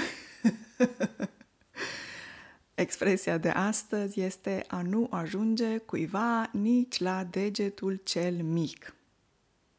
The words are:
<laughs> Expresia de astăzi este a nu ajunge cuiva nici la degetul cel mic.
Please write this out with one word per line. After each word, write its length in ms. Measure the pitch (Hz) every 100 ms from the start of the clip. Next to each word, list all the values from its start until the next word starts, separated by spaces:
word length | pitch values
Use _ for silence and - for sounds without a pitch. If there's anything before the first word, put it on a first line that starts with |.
| - - - - 226 - - - 247 - -
<laughs> 1600 | - - - - _ _ - - - - - - - - - _
Expresia 640 | - 175 - 202 190 - 165
de 100 | 165
astăzi 720 | 160 202 220 - 208 196 202
este 440 | 185 - 208 190 -
a 140 | 180
nu 240 | 175 220 233
ajunge 680 | 180 160 190 220 226 226 220
cuiva 720 | - 180 160 202 233 226 226
nici 460 | 202 214 247 247 -
la 260 | 180 185
degetul 760 | 180 190 208 202 202 - 190 190
cel 380 | - 165 180 175
mic. 520 | 160 165 156 - - - _ _ _ _ _ _ _